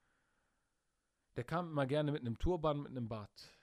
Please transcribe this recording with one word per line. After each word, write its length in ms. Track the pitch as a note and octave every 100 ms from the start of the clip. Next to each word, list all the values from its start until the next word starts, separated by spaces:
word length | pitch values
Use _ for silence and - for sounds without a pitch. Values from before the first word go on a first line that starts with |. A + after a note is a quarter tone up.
| _ _ _ _ _ _ _ _ _ _ _ _ _ -
Der 60 | A#2
kam 260 | E3 E3+
immer 140 | D3 C3
gerne 260 | D3 D3
mit 100 | D3+
einem 160 | A#2+ A2
Turban, 440 | E3 F3+ D#3 D3
mit 100 | C#3+
einem 160 | B2+ A2+
Bart. 500 | A2 G2+ - - -